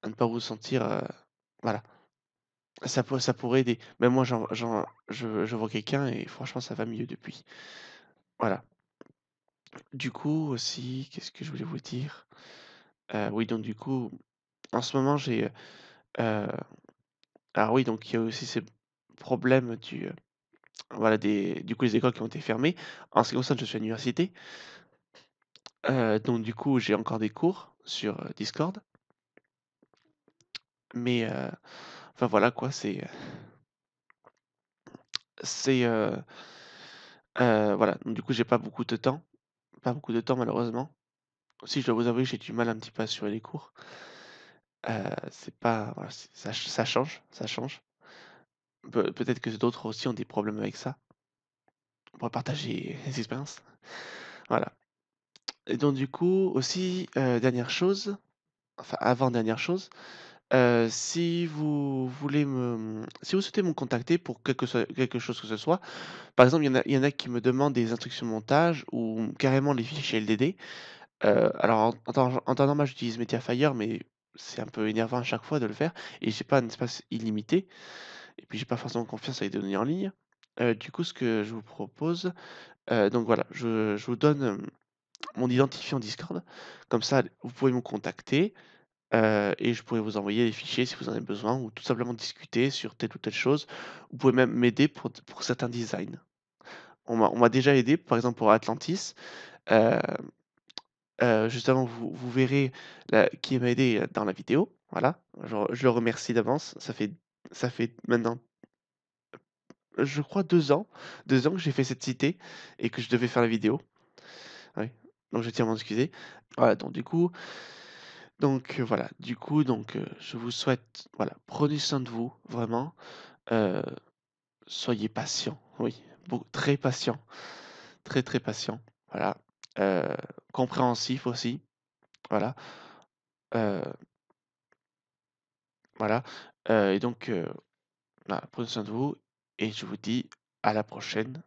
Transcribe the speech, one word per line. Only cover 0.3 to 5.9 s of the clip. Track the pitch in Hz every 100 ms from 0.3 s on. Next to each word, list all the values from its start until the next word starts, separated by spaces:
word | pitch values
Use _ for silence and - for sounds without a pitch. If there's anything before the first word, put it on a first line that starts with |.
| 117
sentir, | 113 110 - 131 113
heu, | 107 - - _ _ _ _
voilà. | - 107 - _ _ _ _ _ _ _ _ -
Ça | - -
pour, | 123 135
ça | 123 123
pourrait | 120 127
aider. | 123 113 - -
Même | 120
moi, | 127
j'en, | 127 123 110
j'en, | 110 117 110 - - -
je, | 117 120 110 104
je | 117
vois | 110
quelqu'un | 110 107